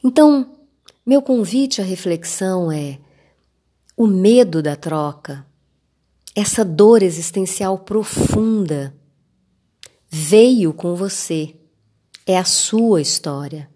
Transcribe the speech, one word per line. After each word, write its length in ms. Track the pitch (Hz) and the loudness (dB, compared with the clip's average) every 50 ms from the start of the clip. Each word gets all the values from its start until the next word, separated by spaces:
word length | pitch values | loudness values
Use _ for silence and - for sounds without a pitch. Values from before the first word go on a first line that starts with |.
| - | -2
Então, 540 | 254 254 302 302 302 294 277 254 - - _ _ _ _ _ _ _ _ _ _ | 0 4 6 6 6 6 4 0 -6 -12 _ _ _ _ _ _ _ _ _ _
meu 160 | 233 262 285 | 2 2 2
convite 600 | 269 269 262 240 214 175 196 262 277 262 - - 196 | 2 2 0 0 0 -2 -2 -2 -2 -2 -4 -6 -6
à 20 | |
reflexão 880 | 185 185 180 - 185 170 165 165 - - - 190 190 185 185 175 165 156 | -6 -6 -6 -4 -4 -4 -4 -6 -10 -8 -6 -4 -4 -2 -2 -2 -4 -4
é 260 | 151 147 143 139 135 _ _ _ _ _ _ _ _ _ _ _ _ _ _ _ _ _ _ _ | -6 -6 -8 -12 -14 _ _ _ _ _ _ _ _ _ _ _ _ _ _ _ _ _ _ _
o 120 | - 233 | -2 0
medo 560 | 214 196 185 185 208 233 247 247 190 160 160 151 | 0 2 2 4 4 6 6 4 4 0 -4 -4
da 140 | 151 143 | -4 -6
troca, 680 | 143 - 165 160 156 151 147 143 - _ - 139 143 139 _ _ _ _ _ _ _ _ _ _ _ _ _ _ _ _ - _ | -6 -8 -6 -6 -4 -6 -6 -8 -12 _ -16 -16 -16 -18 _ _ _ _ _ _ _ _ _ _ _ _ _ _ _ _ -10 _
essa 300 | 214 208 - - - 220 | -4 -4 -2 0 -2 -2
dor 380 | 185 160 151 202 214 233 226 196 | -2 2 4 6 8 8 6 4
existencial 760 | 180 165 160 165 - - 196 190 185 - - 202 190 190 185 | 2 -2 -4 -10 -8 -6 -6 -6 -6 -6 -6 -4 -6 -6 -6
profunda, 1160 | 190 - 202 220 208 - - - - - - 208 220 220 220 214 196 156 156 143 139 135 139 _ _ _ _ _ _ _ _ _ _ _ _ _ _ _ _ _ - - _ _ _ _ | -8 -6 -6 -6 -4 -4 -4 -2 -2 -2 0 0 0 0 0 -2 -2 -4 -4 -6 -6 -10 -14 _ _ _ _ _ _ _ _ _ _ _ _ _ _ _ _ _ -20 -20 _ _ _ _
veio 640 | - 156 156 147 190 214 226 254 262 233 190 160 151 | -10 -8 -2 4 6 6 6 6 6 2 2 0 -2
com 220 | 160 - 175 175 | -4 -6 -6 -6
você, 600 | 175 190 196 190 - - - 170 160 151 156 - _ _ _ _ _ _ _ _ _ _ _ _ - _ | -6 -6 -8 -8 -10 -8 -6 -6 -6 -6 -8 -12 _ _ _ _ _ _ _ _ _ _ _ _ -16 _
é 100 | - 185 | -2 -2
a 80 | 185 185 | 0 0
sua 560 | - - - - - - 220 226 233 208 165 | -2 -2 -2 -2 -2 0 0 2 2 2 2
história. 720 | 147 - - - - 156 143 139 143 143 151 156 147 - _ | 0 -2 -6 -6 -6 -8 -8 -8 -10 -12 -14 -16 -16 -18 _